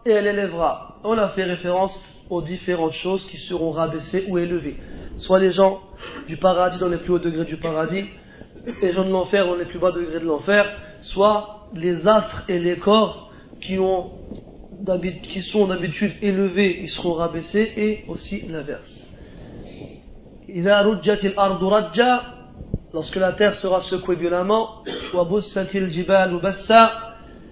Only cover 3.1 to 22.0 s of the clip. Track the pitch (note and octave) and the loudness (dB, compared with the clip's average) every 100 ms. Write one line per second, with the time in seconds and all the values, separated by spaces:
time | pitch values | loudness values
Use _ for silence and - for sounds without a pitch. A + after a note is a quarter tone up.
3.1 | F#3+ - - - F3+ E3 D#3 E3 D#3 - | -4 -4 -14 -8 -4 -2 0 -2 -4 -4
4.1 | F#3+ G3 F3+ F3 F3 C#3+ - - - - | -4 -2 -2 -2 -4 -6 -10 -12 -14 -14
5.1 | - - F#3+ F#3+ F3 F#3+ G3 - - - | -8 2 4 6 6 4 2 -10 -18 -16
6.1 | - - D#3 F#3+ F3 F3+ F3+ F3+ E3+ E3+ | -14 -12 0 2 4 2 0 -2 -2 0
7.1 | F3 E3+ D#3+ D#3+ D#3 E3 D#3 D#3+ F#3+ G3+ | 0 0 -4 -4 -4 -4 -2 -2 -2 -6
8.1 | - - - - - - - F#3+ F3+ F#3+ | -12 -20 -20 -20 -16 -12 -2 0 0 0
9.1 | F#3 F3+ G3+ F3+ F3 E3+ F3 F3+ E3+ E3+ | 0 2 2 2 0 -4 -2 0 0 -4
10.1 | E3 E3 D3 F#3 G#3 G3+ - - - - | -4 -2 -2 2 4 2 -2 -16 -18 -6
11.1 | F#3 G3+ G#3+ G#3 - - E3 F3 E3+ F3 | 2 4 4 -2 -14 -14 -4 -2 2 4
12.1 | G#3+ - - - F3+ F3 F3 G3 A3 G#3 | 4 4 -6 -4 0 0 2 4 6 4
13.1 | - - - - - - F#3+ F#3+ F#3 - | -2 -18 -20 -20 -14 -6 0 2 0 -4
14.1 | - - - - - - F3+ G3 F3+ F3+ | -12 -16 -16 -16 -20 -18 -8 -2 -2 -2
15.1 | - - G3 F3 G#3+ F#3+ F3+ E3+ D3 G3+ | -8 -10 -10 -2 2 2 0 -4 -2 -4
16.1 | - G3+ F#3+ G3 F3 G3 F3 D#3 - F3+ | -2 0 2 2 2 2 0 -6 -4 -2
17.1 | E3 E3+ E3 D#3+ G3+ A3 - G#3+ G#3+ - | 0 -2 -4 -2 0 0 0 -2 -2 -8
18.1 | E3 - G3+ G3 D#3+ C#3+ C3+ - - - | -12 -10 -10 -8 -10 -8 -10 -14 -20 -20
19.1 | - - - - G5+ - F5+ - - - | -20 -20 -20 -18 -18 -16 -16 -18 -18 -20
20.1 | - - - - F3 F3+ G3+ G3+ G#3 E3+ | -20 -20 -20 -10 0 4 6 4 2 2
21.1 | G#3 G3 G3 G3 F3+ F#3 G#3+ G#3+ E3+ | 2 0 2 2 2 2 2 2 2